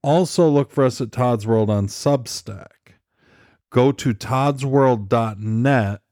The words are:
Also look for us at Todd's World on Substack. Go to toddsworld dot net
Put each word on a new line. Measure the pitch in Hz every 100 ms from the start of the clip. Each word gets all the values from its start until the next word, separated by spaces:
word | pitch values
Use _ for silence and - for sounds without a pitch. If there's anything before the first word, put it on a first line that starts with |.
Also | 139 160 185 - 165
look | 143 139
for | - 131
us | -
at | 120
Todd's | - 123 120 107
World | 113 107
on | 104 101
Substack. | - 151 143 117 - - 98 95 _ _ _ _ _ _ _ _ _ _
Go | 123 131
to | 135 135
toddsworld | 107 104 131 139 139 135 139 135 120 98
dot | 120 113 101
net | 107 110 131 135 101 101 _